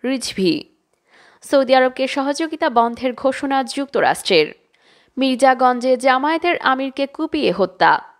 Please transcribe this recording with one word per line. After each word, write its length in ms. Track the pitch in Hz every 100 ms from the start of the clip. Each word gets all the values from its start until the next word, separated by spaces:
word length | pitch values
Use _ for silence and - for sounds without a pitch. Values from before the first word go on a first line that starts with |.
রিজভী। 580 | 247 269 - - 185 147 - _ _ _ _ _ _ _
সৌদি 340 | - 285 254 262
আরবকে 320 | 254 254 262
সহযোগিতা 640 | - 269 285 320 320 320
বন্ধের 440 | 240 233 233 254
ঘোষণা 500 | 233 - 262 277 269
যুক্তরাষ্ট্রের। 840 | 247 - 277 220 131 147 - 180 151 - _ _ _ _ _ -
মির্জাগঞ্জে 800 | 269 254 269 254 254 247 254 254
জামায়াতের 600 | 262 262 294 320 349 339
আমিরকে 500 | - 262 269 262 277
কুপিয়ে 440 | - 311 311 277
হত্যা। 500 | 175 185 - 165 151 - _